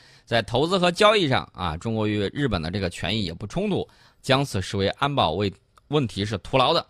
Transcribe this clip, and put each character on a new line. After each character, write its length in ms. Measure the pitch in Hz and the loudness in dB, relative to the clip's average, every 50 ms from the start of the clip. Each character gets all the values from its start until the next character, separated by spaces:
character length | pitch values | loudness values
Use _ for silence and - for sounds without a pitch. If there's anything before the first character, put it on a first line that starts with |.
| - - - - _ | -20 -20 -20 -20 _
在 180 | - 120 117 110 | -2 0 0 0
投 240 | - 120 123 147 | 2 0 0 2
资 120 | 170 185 190 | 2 2 2
和 120 | 180 180 | 2 2
交 240 | 175 - 214 208 220 | 4 4 4 6 6
易 140 | 214 180 143 | 4 2 2
上 200 | 127 104 71 - - | 0 0 -2 -4 -8
啊， 240 | - 90 87 76 | -6 -4 -4 -4
中 180 | 82 - 117 113 | -4 -4 -4 -2
国 120 | 110 107 | 0 0
与 140 | 107 104 104 101 - - | 0 0 0 0 -2 -2
日 160 | 143 147 131 | -2 -2 0
本 120 | 107 90 | 0 -2
的 100 | 78 80 | -2 -2
这 100 | 90 104 | -2 -2
个 80 | 98 87 | -2 -4
权 280 | - - - 80 101 | -4 -4 -4 -2 -2
益 80 | 110 104 | -2 -2
也 100 | 85 82 | -4 -6
不 120 | 87 - | -8 -10
冲 220 | 104 - 175 196 214 | -6 -4 -4 -2 -2
突， 180 | 185 123 85 - _ _ _ _ _ _ - | -2 -2 -4 -6 _ _ _ _ _ _ 0
将 220 | - 131 131 143 | 0 2 2 2
此 180 | 139 - 101 92 | 0 -2 -4 -4
视 140 | - - | -4 -2
为 120 | 101 98 98 | -2 -2 -2
安 240 | - - - 143 143 | 0 -2 -4 -2 0
保 180 | 135 110 85 78 | 0 0 0 0
为， 200 | 92 104 101 92 - _ _ _ _ _ _ | 0 -2 -2 -4 -6 _ _ _ _ _ _
问 180 | 139 151 143 | -2 0 0
题 180 | 113 - 92 98 | -2 -2 -4 -4
是 140 | 107 110 98 | -4 -4 -8
徒 180 | - - - | -6 -2 2
劳 160 | 135 127 135 165 | 2 4 4 2
的 120 | 170 - - | 0 -2 -4